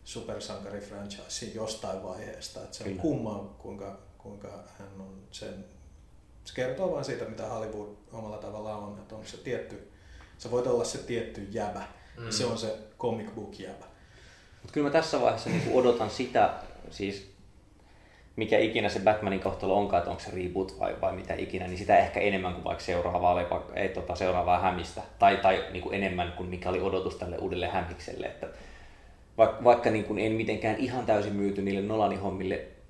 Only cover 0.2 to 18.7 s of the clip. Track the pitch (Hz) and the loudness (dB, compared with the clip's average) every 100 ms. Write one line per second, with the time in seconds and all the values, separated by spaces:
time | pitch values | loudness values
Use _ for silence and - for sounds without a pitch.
0.2 | 110 104 - 98 98 101 - 101 101 - | -8 -8 -8 -8 -8 -10 -10 -12 -12 -12
1.2 | - - 113 110 110 - - 95 92 - | -10 -10 -8 -6 -6 -6 -6 -6 -8 -10
2.2 | - - - - - - 98 95 110 123 | -10 -12 -12 -12 -14 -10 -6 0 0 0
3.2 | 110 101 101 - 107 101 98 98 - - | -2 -6 -10 -14 -12 -10 -12 -14 -20 -18
4.2 | 101 101 98 98 - - 98 98 95 95 | -16 -14 -16 -16 -18 -20 -18 -16 -16 -16
5.2 | - - 107 95 110 - - - - - | -16 -12 -12 -12 -16 -20 -20 -20 -20 -20
6.2 | - - - - 127 135 185 147 139 120 | -20 -20 -12 -4 -4 -2 -2 -2 -4 -6
7.2 | 113 104 110 113 107 104 104 - - 113 | -6 -6 -6 -6 -6 -8 -10 -14 -14 -12
8.2 | 107 104 101 107 107 107 104 101 101 110 | -10 -10 -10 -8 -8 -8 -8 -12 -14 -14
9.2 | - - 135 113 - 101 - - - - | -14 -12 -6 -6 -6 -14 -16 -20 -20 -20
10.2 | - - 113 123 123 117 95 - - 117 | -20 -14 -2 0 2 2 2 -4 -4 -4
11.2 | - - 98 110 104 98 - - - - | -4 -8 -8 -4 -4 -6 -10 -16 -20 -14
12.2 | 113 107 123 110 113 107 - - 120 110 | -6 -2 0 -2 -4 -6 -10 -4 -2 -2
13.2 | 104 - 101 - 95 - - - - - | -6 -10 -12 -12 -12 -14 -18 -20 -20 -20
14.2 | - - - - - 151 143 160 165 - | -20 -20 -20 -20 -4 0 4 4 4 4
15.2 | 120 110 - - 117 127 123 117 107 - | 4 4 0 0 4 6 6 4 0 -2
16.2 | 123 120 101 - - - - - 98 98 | 0 6 4 4 -12 -16 -16 -6 -4 -4
17.2 | - - - - - - - - - - | -12 -20 -20 -20 -20 -20 -20 -20 -20 -20
18.2 | - - 110 107 110 | -14 -4 4 4 6